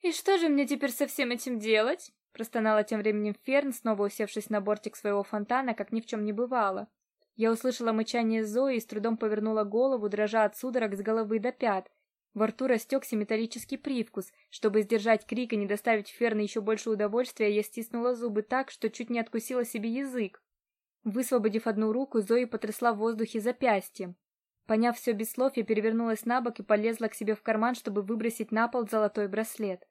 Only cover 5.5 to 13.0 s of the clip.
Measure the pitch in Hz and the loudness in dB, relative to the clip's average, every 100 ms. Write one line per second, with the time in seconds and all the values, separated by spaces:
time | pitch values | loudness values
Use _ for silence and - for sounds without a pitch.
5.5 | 247 262 226 202 226 226 220 208 208 247 | -2 -2 -4 -4 -6 -4 -4 -4 -2 -2
6.5 | 254 202 190 214 _ _ _ _ - 226 | 0 0 -2 -8 _ _ _ _ -2 0
7.5 | 226 254 240 233 220 220 240 226 220 214 | 2 0 0 0 0 0 0 2 2 0
8.5 | 214 269 247 - 214 220 226 220 214 220 | 0 2 0 -2 -4 -2 0 0 0 0
9.5 | 214 208 214 262 254 208 202 214 226 214 | 0 0 2 2 2 0 0 2 4 2
10.5 | 208 254 247 220 196 202 220 214 220 226 | 0 -4 0 -2 -2 0 0 0 0 -2
11.5 | 247 240 196 - _ _ _ _ 208 220 | -2 0 0 -4 _ _ _ _ 0 0
12.5 | 220 262 233 - 269 | 0 2 2 2 -2